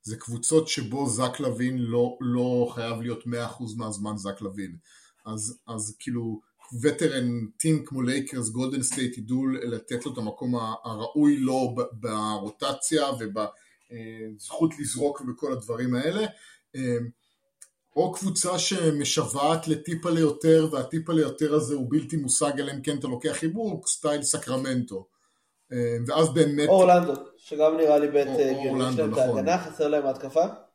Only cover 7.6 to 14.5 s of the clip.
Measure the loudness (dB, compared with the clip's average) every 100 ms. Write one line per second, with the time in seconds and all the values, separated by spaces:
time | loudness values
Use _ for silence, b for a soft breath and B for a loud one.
7.6 | 0 0 0 -4 -2 -2 -4 -6 -6 -4
8.6 | -4 -2 -4 -4 -4 -6 -4 -2 -2 -2
9.6 | -6 -8 -6 -8 -6 -6 -8 -6 -4 -2
10.6 | -4 -8 -8 -8 -4 4 4 4 2 2
11.6 | 0 -2 -4 -4 -4 0 0 0 -4 -6
12.6 | -4 -4 0 0 0 -2 -6 -4 -6 b
13.6 | b b _ -14 -14 -12 -12 -12 -12